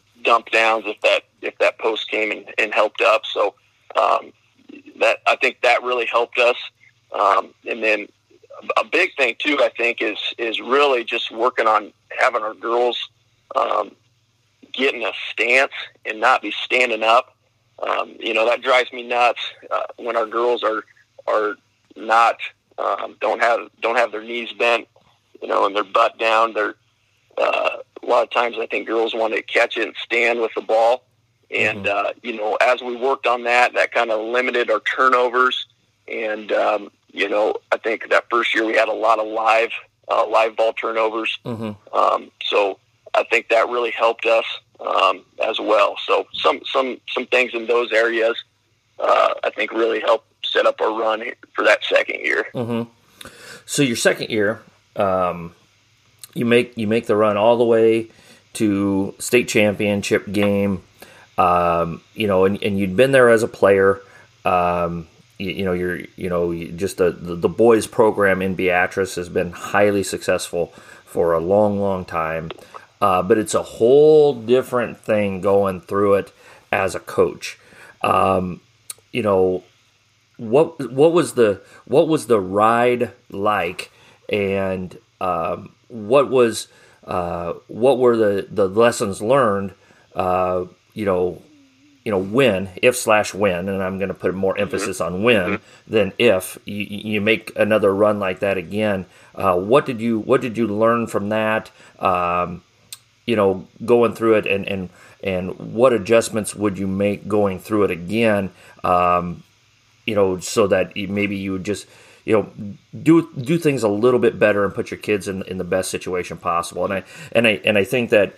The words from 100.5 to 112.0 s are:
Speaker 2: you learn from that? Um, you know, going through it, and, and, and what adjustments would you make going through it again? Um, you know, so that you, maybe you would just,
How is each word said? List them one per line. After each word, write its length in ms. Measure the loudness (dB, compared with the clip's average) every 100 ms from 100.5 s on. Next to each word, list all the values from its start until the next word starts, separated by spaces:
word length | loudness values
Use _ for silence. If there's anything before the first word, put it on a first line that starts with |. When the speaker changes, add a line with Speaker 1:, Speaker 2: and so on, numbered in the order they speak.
| -4
Speaker 2:
you 100 | -2
learn 400 | 2 2 2 -2
from 220 | -4 -2
that? 420 | -2 0 -2 -4 -16 -20 -4
Um, 640 | 0 0 0 -2 -2 -8 -18 _ _ -20 _ _ -2
you 80 |
know, 320 | 2 2 0 -8 -8
going 300 | 2 4 4
through 200 | 2 2 2
it, 100 | 2
and, 220 | -4 -4
and, 200 | -6 -8 -14 -20 -10
and 540 | -4 -4 -6 -8 -8
what 180 | 2 4
adjustments 600 | 4 4 2 2 -4 -6
would 240 | -4 -4 -2
you 80 | -4
make 400 | 0 0 -2 -2
going 320 | 0 0 -2
through 240 | -4 0
it 60 | 0
again? 600 | -2 -4 0 2 2 -2 -10 -20 -8
Um, 580 | 0 2 2 0 -2 -10 -18 _ _ _ _ _ -4
you 80 |
know, 240 | 0 0 -2
so 300 | -2 0 2
that 280 | 2 0 -6
you, 120 | -6
maybe 280 | -2 -2 -4
you 140 | -6
would 140 | -6
just, 240 | -6 -8 -10 -20